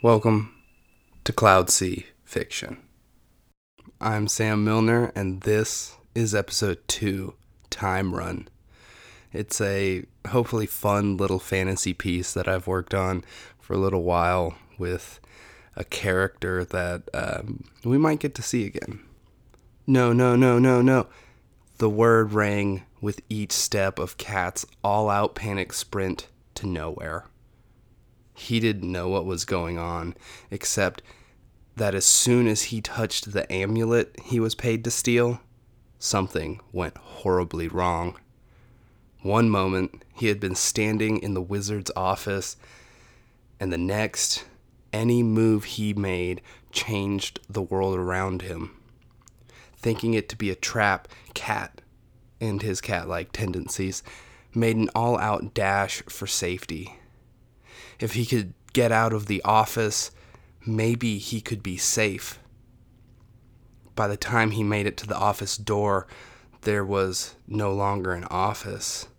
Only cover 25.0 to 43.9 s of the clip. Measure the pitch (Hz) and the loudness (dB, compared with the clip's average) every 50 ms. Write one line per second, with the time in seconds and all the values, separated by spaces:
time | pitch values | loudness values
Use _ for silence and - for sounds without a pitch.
25 | 107 107 101 101 104 107 - - - 113 101 98 90 - - - - - - 101 | 2 2 2 2 0 0 -2 -4 -6 -4 -4 -4 -4 -4 -6 -8 -8 -6 -4 -4
26 | 95 95 92 - - - _ _ _ _ _ - - 101 90 82 78 80 78 - | -2 -2 -4 -4 -8 -16 _ _ _ _ _ -8 -6 -6 -4 -4 -6 -6 -8 -8
27 | - 80 76 87 - - _ _ - _ _ _ _ _ _ _ _ _ - _ | -8 -8 -8 -8 -10 -12 _ _ -20 _ _ _ _ _ _ _ _ _ -20 _
28 | _ _ _ _ _ _ _ - - - 120 113 113 113 107 101 87 90 92 90 | _ _ _ _ _ _ _ -18 -6 -2 0 2 2 2 0 0 -4 -4 -4 -4
29 | 87 90 95 98 85 92 92 82 - - 98 90 85 82 87 85 85 85 85 85 | -2 0 0 -2 -2 -2 -4 -4 -4 -2 -2 -2 -2 -2 -4 -4 -4 -4 -4 -4
30 | 85 87 90 - - - - - - - 98 104 - - - - 98 90 - - | -6 -8 -10 -12 -16 -20 -20 -20 -16 -12 -12 -8 -4 -4 0 0 0 0 -2 -6
31 | - - - - - _ _ _ _ - _ _ - _ _ - 113 101 95 98 | -20 -20 -20 -20 -20 _ _ _ _ -20 _ _ -20 _ _ -2 -2 0 0 2
32 | 90 - - - - 123 120 123 123 113 107 107 - - 117 110 104 - - - | 4 4 4 6 4 4 4 6 4 4 2 0 -2 -4 -6 -6 -6 -6 -4 -4
33 | 113 110 - - - - 101 104 - - - 92 95 98 110 113 113 113 117 117 | -4 -2 -2 -4 -6 -4 -4 -4 -4 -2 -4 -2 -2 0 0 0 2 2 2 2
34 | 110 - - - - - 123 117 113 113 113 - - 123 113 113 113 120 113 - | 2 0 -6 -18 -8 -2 0 0 0 0 -2 -2 -2 0 0 0 -2 -4 -4 0
35 | - - 120 120 120 120 123 120 - - - _ _ _ _ _ _ _ _ _ | 0 2 4 4 4 2 0 -4 -8 -20 -20 _ _ _ _ _ _ _ _ _
36 | - - - 104 95 95 - 85 80 78 85 104 - - - 90 90 78 - - | -4 -2 0 0 0 0 -2 -4 -4 -4 -8 -10 -14 -10 -6 -6 -6 -6 -6 -12
37 | - - - - - 98 92 90 90 85 - 82 85 82 80 90 90 90 87 82 | -20 -20 -20 -6 0 2 2 2 2 0 -4 -6 -6 -4 -2 0 0 0 0 0
38 | 87 87 - - - _ _ _ _ _ - - - - - - - - _ _ | -2 -4 -6 -10 -20 _ _ _ _ _ -20 -20 -20 -20 -20 -20 -20 -20 _ _
39 | _ _ _ - - 101 101 113 117 113 104 98 95 95 95 95 92 - - - | _ _ _ -8 -4 0 2 4 4 4 4 4 2 2 0 0 -2 -2 -6 -12
40 | - - - - 120 110 104 101 104 95 90 - - - - - 107 107 107 107 | -20 -20 -10 -2 0 0 0 0 -2 -4 -2 0 -2 0 0 0 0 0 2 0
41 | 110 110 107 107 - 101 101 92 90 87 101 101 98 98 107 104 95 - - 92 | 0 0 0 0 -2 -2 -4 -4 -4 -4 -4 -4 -4 -4 -4 -4 -6 -6 -4 -2
42 | 95 92 98 - - 104 98 98 92 - - - - - - - - - - - | 0 0 0 -2 -2 -4 -4 -4 -4 -6 -12 -14 -20 -20 -20 -20 -20 -20 -20 -20
43 | - - - - _ _ _ _ _ _ _ - 98 92 87 82 87 92 | -20 -20 -20 -20 _ _ _ _ _ _ _ -8 -6 -4 -2 -2 -2 0